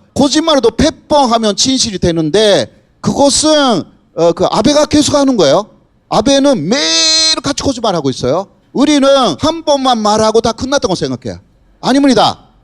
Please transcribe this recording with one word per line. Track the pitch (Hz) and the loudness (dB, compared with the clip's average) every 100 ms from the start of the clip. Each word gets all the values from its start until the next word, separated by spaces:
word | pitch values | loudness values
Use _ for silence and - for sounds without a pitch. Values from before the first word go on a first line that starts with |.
| _ - | _ -2
거짓말도 | 277 285 330 285 233 | 0 0 0 2 0
백 | 220 285 - - | 0 -2 -2 -2
번 | 302 262 | 0 2
하면 | 233 220 202 | 0 0 -2
진실이 | 254 262 226 185 | -2 -2 -4 -4
되는데 | 180 165 160 175 214 180 110 _ _ _ | -2 -2 0 0 2 2 -2 _ _ _
그것은, | - - 277 277 302 311 277 202 - _ _ - | -4 0 0 2 2 2 2 0 -4 _ _ -2
어, | 170 | 0
그 | 170 180 | 0 -2
아베가 | 165 214 294 294 | 0 0 2 2
계속 | 294 294 294 | 0 0 0
하는 | 269 247 | 0 2
거예요. | 151 156 214 _ _ _ - | 2 2 -2 _ _ _ -6
아베는 | 156 220 277 277 247 151 | -2 2 2 2 0 0
매일 | 269 320 330 320 320 311 311 | -2 -2 -2 0 0 -2 -2
같이 | - 285 | -4 -6
거짓말하고 | - 247 226 175 139 | -4 -4 -2 -2 -4
있어요. | 120 127 156 196 _ _ | -4 -2 -4 -6 _ _
우리는 | - 285 294 269 277 233 143 | -2 0 2 2 2 2 -2
한 | 294 330 320 | -4 -4 -2
번만 | 285 262 240 | 0 0 0
말하고 | 208 214 220 214 | 0 0 2 0
다 | 233 | -2
끝났다고 | 226 254 285 254 175 | -4 -4 -4 -2 -4
생각해요. | 143 127 120 87 - _ _ _ | -6 -8 -10 -12 -16 _ _ _
아닙니다. | 175 262 285 214 156 95 - _ | -2 0 2 2 2 -2 -12 _